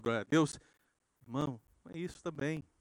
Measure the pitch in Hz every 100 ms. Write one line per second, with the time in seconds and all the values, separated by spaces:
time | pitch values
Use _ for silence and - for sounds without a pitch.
0 | 113 117 104 156 151 - - _ _ _
1 | _ _ 123 123 147 120 - _ - 160
2 | 175 - 175 151 143 156 - _